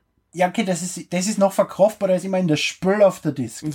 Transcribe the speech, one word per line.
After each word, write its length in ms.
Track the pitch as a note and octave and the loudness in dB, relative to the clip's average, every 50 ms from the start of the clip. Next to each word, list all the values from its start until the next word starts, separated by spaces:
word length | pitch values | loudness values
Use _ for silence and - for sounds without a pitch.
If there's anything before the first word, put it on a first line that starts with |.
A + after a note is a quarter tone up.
| _ _ _ _ _ _ - | _ _ _ _ _ _ -2
Ja, 140 | D#3+ F3+ | 2 2
okay, 160 | F#3 F#3 - A3 | 2 2 2 -2
das 180 | F#3 F#3 D#3+ | -2 -2 -4
ist, 320 | F3 F3 - - - - - | -4 -8 -10 -12 -10 -6 -4
das 140 | F3 F#3 | -4 -2
ist 140 | G3+ G#3+ G3 | -2 0 2
noch 120 | G3 G3 F#3+ | 0 2 2
verkraftbar, 560 | - G3 - - - F#3 G#3+ G#3+ - G3+ F#3+ | 2 -2 0 2 2 2 2 2 2 -2 0
da 60 | F#3 | 0
ist 100 | F3+ F3 | 0 -2
immerhin 220 | F#3+ F#3+ F#3 F#3 | -2 -2 0 0
das 140 | E3+ D3+ D3 | 0 0 0
Spiel 420 | - - - - - F#3 G3 G#3 G#3 | -2 -4 -6 -4 -2 0 2 4 4
auf 160 | F#3+ F3+ - | 4 4 2
der 120 | - D#3+ C3+ | -4 -6 -4
Disc. 320 | - B2 A2 - - - D#3 D3 | -4 -6 -8 -10 -10 -10 -6 0